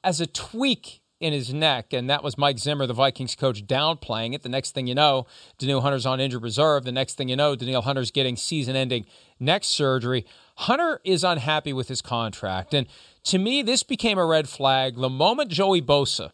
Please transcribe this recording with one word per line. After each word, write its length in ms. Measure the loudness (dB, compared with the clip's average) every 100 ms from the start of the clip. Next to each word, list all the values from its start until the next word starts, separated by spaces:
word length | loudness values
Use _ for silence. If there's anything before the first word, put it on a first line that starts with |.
as 180 | 0 0
a 60 | -4
tweak 720 | -6 -8 -2 0 0 -6 -20 _ _
in 120 | -2
his 220 | -2 -2
neck, 400 | 0 0 0 -2
and 160 | -4 0
that 140 | -2
was 120 | -2 0
Mike 220 | 0 2
Zimmer, 280 | -4 -2 -2
the 60 |
Vikings 420 | 2 2 2 -8
coach, 320 | -2 -2 -2 -2
downplaying 680 | 0 0 -2 -6 -4 -4
it. 80 | -6
The 60 | -4
next 240 | -4 -4
thing 160 | -6 -2
you 60 |
know, 320 | 4 4 4 -2 -18 -20 _
Danielle 240 | 0 2
Hunter's 240 | 2 0
on 160 | 0 0
injured 220 | -2 -2
reserve. 420 | -4 2 4 4
The 80 | 0
next 220 | -4 -4
thing 160 | -4 -4
you 60 | 2
know, 180 | 2
Danielle 280 | 0 -2 -2
Hunter's 280 | 0 -2 -2
getting 260 | 0 -2 -2
season-ending 720 | -4 -4 -2 -2 0 -2 -6 -18 _ _
neck 240 | 0 0
surgery. 600 | 0 0 0 0 0 -4 -6 -20 _ -6
Hunter 440 | 0 2 2 -2
is 220 | -2 0
unhappy 480 | 2 0 0 -2 -2
with 160 | -6 -4
his 140 | -8
contract, 720 | -4 -4 -4 -6 -4 -4 0
and 120 | -2 -2 -10 -20 _
to 160 | 0 0
me, 240 | 2 0
this 200 | 2 0
became 360 | -2 -2 0 2
a 80 | 4
red 240 | 2 2
flag 460 | 0 2 2 0 -2
the 120 | -4
moment 420 | 2 2 2 -2
Joey 300 | 2 4 2
Bosa 520 | 4 4 4 -4 -8